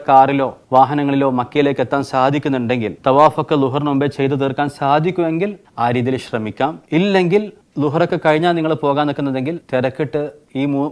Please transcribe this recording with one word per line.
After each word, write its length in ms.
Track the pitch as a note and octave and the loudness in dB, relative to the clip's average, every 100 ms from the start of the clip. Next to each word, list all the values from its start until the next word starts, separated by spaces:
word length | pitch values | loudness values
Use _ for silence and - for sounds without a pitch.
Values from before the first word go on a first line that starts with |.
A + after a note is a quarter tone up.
| C#3+ | 4
കാറിലോ 400 | C3+ C3+ C#3 B2+ - - | 6 6 2 -2 -6 0
വാഹനങ്ങളിലോ 560 | C3 B2+ D3 C#3+ C#3 C#3 B2+ | 2 4 2 0 0 0 0
മക്കയിലേക്ക് 420 | B2 D3 C#3+ C#3 B2 | -2 0 0 0 -2
എത്താൻ 180 | C#3 B2 | -2 -2
സാധിക്കുന്നുണ്ടെങ്കിൽ 840 | C3 C3 C#3+ D3 C3 A#2 B2 G#2 D#2 C3+ | 0 2 0 -2 -2 -2 -2 -4 -2 2
തവാഫൊക്കെ 500 | C3+ D3+ - D3 D3+ | 6 4 4 -2 0
ലുഹറിന് 280 | C3+ C#3+ D3 | 0 0 -2
മുമ്പേ 160 | C#3 C#3+ C#3+ | 0 -2 -2
ചെയ്തു 200 | C3+ C#3 | -2 0
തീർക്കാൻ 280 | C#3 C3 C#3+ - | -2 -2 -4 -2
സാധിക്കുമെങ്കിൽ 720 | C#3 D3+ E3+ F3 E3 D#3+ G3+ F#3+ _ - | 0 2 0 -2 -2 -2 -4 -6 _ -4
ആ 60 | A#2+ B2 | -2 0
രീതിയിൽ 220 | B2 B2+ - | -2 -4 -4
ശ്രമിക്കാം. 440 | A2+ A2 - C#3+ E3 - D#3 | -6 -6 -4 -4 -4 -4 0
ഇല്ലെങ്കിൽ 440 | G3+ F#3+ F3 G#3 G#3+ - _ D3 | 2 2 2 0 -2 -12 _ -4
ലുഹറൊക്കെ 340 | C#3+ D#3+ F3 F3 | -2 0 -2 0
കഴിഞ്ഞാൽ 280 | D#3+ D#3 F3 E3+ | 0 2 2 0
നിങ്ങൾ 160 | D#3+ D#3 | -2 -2
പോകാൻ 220 | D3 C#3 D3 | -2 0 -2
നിൽക്കുന്നതെങ്കിൽ 460 | C#3+ C#3 C3 C3 E3+ - | -2 -4 -4 -6 -8 -4
തിരക്കിട്ട് 520 | B2+ B2+ - D3 D3+ D3 - _ C3 | -2 -2 -4 -6 -4 -8 -12 _ -6
ഈ 20 | C#3 | -2
മു-, 160 | C#3 C#3+ | -2 -2